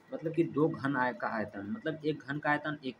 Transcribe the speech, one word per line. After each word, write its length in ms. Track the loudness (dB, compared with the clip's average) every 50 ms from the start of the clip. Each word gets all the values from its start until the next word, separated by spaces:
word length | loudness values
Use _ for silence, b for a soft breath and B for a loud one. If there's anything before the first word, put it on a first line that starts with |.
| -16 -10 -8
मतलब 220 | -6 -4 -2 2
कि 100 | 2 2
दो 240 | 2 4 4 4 4
घन 260 | 2 2 0 0 2
आय 160 | 4 2 2 2
का 140 | 0 -2 -2
आयतन, 360 | 0 0 -2 -4 -4 -8 -6 -4
मतलब 360 | -4 -4 -2 -2 -2 -2 0
एक 140 | 0 -2 -2
घन 180 | -2 -4 -4 -2
का 120 | 2 2
आयतन 280 | 2 2 2 -2 -6 -6 -6
एक 120 | -8 -8 -6